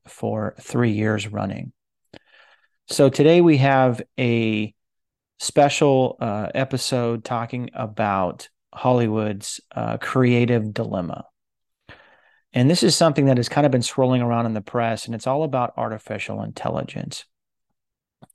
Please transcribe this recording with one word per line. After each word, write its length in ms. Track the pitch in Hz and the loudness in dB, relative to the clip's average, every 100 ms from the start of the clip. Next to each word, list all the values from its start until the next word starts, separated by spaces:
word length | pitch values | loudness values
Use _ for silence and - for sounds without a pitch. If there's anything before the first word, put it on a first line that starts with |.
| - | -20
for 480 | - 110 110 104 - | -10 -6 -4 -6 -10
three 340 | - 123 120 | -6 0 0
years 360 | 104 107 104 104 | 0 0 -2 -4
running. 440 | 104 101 101 87 - _ _ _ - _ _ _ _ _ _ - | -6 -8 -8 -12 -18 _ _ _ -20 _ _ _ _ _ _ -6
So 220 | - 139 | 2 4
today 300 | - 151 175 | 6 6 6
we 180 | 170 143 | 6 6
have 420 | 139 135 127 113 - - | 4 4 2 0 -6 -4
a 560 | 123 117 110 107 107 - _ _ _ _ _ _ | 0 0 0 -2 -4 -10 _ _ _ _ _ _
special, 800 | - - 143 - 147 131 127 - | 0 4 4 4 4 4 2 -2
uh, 280 | 117 104 101 | -6 -4 -4
episode 720 | 127 131 131 - 127 120 117 | -4 -4 -4 -4 -2 -2 -4
talking 460 | - 120 117 123 120 | -6 -6 -6 -8 -10
about 760 | - 110 104 107 98 90 - - _ _ | -10 -8 -4 -2 0 -2 -6 -16 _ _
Hollywood's, 840 | - 127 123 113 110 107 101 - - _ | -4 0 2 2 0 -4 -6 -10 -14 _
uh, 220 | - 113 113 | -8 -6 -6
creative 800 | - 131 127 120 120 120 107 | -2 2 4 4 2 0 -2
dilemma. 500 | 104 110 95 85 - - _ _ _ _ _ - - _ _ _ _ _ | -6 -6 -6 -6 -10 -16 _ _ _ _ _ -20 -20 _ _ _ _ _
And 160 | 127 131 | 2 4
this 140 | 175 | 4
is 140 | 185 - | 2 4
something 300 | 165 147 139 | 2 4 2
that 100 | 123 | 2
has 120 | 117 | 0
kind 160 | 143 | 2
of 60 | 147 | 2
been 100 | 127 | 2
swirling 420 | - - 127 127 | -2 0 2 2
around 240 | 120 117 117 | 0 0 -2
in 80 | |
the 60 | 107 | -4
press, 460 | 98 123 117 110 - | -4 -2 -2 -4 -8
and 80 | |
it's 120 | 113 127 | -8 -4
all 180 | 139 | -2
about 300 | 160 131 120 - | -2 -2 -4 -4
artificial 640 | 117 107 - 104 - 104 | -6 -6 -10 -10 -8 -8
intelligence. 800 | 107 - - - - - - - - _ _ _ _ _ _ _ _ _ _ | -10 -8 -6 -4 -6 -10 -12 -14 -18 _ _ _ _ _ _ _ _ _ _